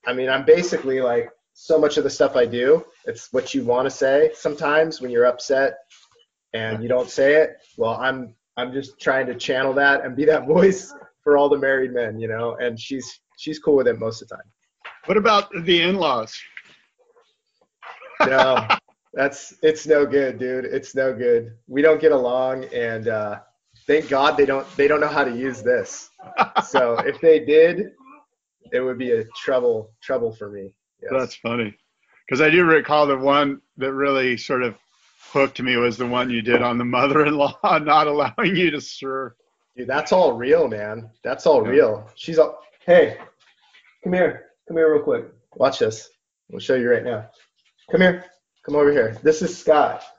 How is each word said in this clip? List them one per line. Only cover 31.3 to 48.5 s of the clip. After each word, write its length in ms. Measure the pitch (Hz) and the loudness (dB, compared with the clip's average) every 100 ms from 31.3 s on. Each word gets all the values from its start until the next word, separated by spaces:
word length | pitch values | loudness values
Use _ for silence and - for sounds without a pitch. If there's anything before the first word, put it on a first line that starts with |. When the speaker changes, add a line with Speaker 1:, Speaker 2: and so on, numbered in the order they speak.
| - | -8
Speaker 2:
funny. 380 | 113 117 107 104 _ _ _ _ - | -6 -4 -6 -10 _ _ _ _ -6
'Cause 120 | 135 | 0
I 80 | 156 | 4
do 140 | 165 | 4
recall 420 | 170 160 139 151 147 | 4 4 4 2 2
the 100 | 135 | 2
one 440 | 135 143 143 139 _ - | 2 2 0 -4 _ -8
that 140 | 135 | -8
really 420 | 135 139 135 131 117 | -2 -2 0 0 -4
sort 260 | - 131 | -4 -4
of 140 | 123 101 _ _ _ _ | -4 -6 _ _ _ _
hooked 420 | - 143 135 - | -6 0 0 -2
me 140 | 127 120 | -2 0
was 200 | 120 110 | 0 -2
the 100 | 123 | -4
one 220 | 123 127 | -2 -2
you 120 | 120 | -4
did 180 | 113 120 | 0 2
on 140 | 123 120 | 2 -2
the 80 | |
mother-in-law, 760 | 123 123 139 147 147 147 143 - | -2 0 2 2 0 0 -2 -2
<laughs> 160 | 156 156 | 0 0
not 240 | 151 151 151 | 2 2 2
allowing 480 | 147 135 - 202 | 0 -2 -2 -2
you 160 | 185 175 | 0 -2
to 100 | 147 | -2
serve. 500 | - - 135 135 127 _ _ _ _ 123 | -10 -14 -10 -8 -10 _ _ _ _ -14
Speaker 1:
Dude, 120 | 120 | -6
that's 240 | 135 - | -6 0
all 220 | 190 165 | 2 2
real, 340 | 117 123 160 143 | 0 0 2 2
man. 420 | 107 104 110 113 _ | -4 -8 -10 -14 _
That's 220 | 117 135 165 | -8 -2 2
all 180 | 143 | 2
Speaker 2:
Yeah. 60 | 107 | 4
Speaker 1:
real. 400 | 135 123 104 - - | 2 2 0 -10 -18
She's 220 | - 160 | -4 2
all, 220 | 196 - - _ | 2 0 -20 _
"Hey, 320 | - 175 143 113 - _ _ _ _ _ _ _ | 4 6 6 -2 -20 _ _ _ _ _ _ _
come 80 | - | -4
here. 380 | 185 165 - - _ _ | 0 0 -2 -18 _ _
Come 80 | 165 | 0
here 160 | 160 | 2
real 100 | 151 | 2
quick. 220 | 147 117 - _ _ | 0 -4 -6 _ _
Watch 240 | - 131 135 | -2 -2 0
this. 320 | 113 110 - _ _ _ _ | -4 -4 -16 _ _ _ _
We'll 100 | - | -16
show 140 | - | -2
you 160 | 131 120 | 0 2
right 120 | 117 | 0
now. 280 | 123 110 107 _ _ _ _ _ _ | 0 -8 -10 _ _ _ _ _ _
Come 120 | 165 | 2
here. 240 | 185 180 - _ _ | 2 2 -8 _ _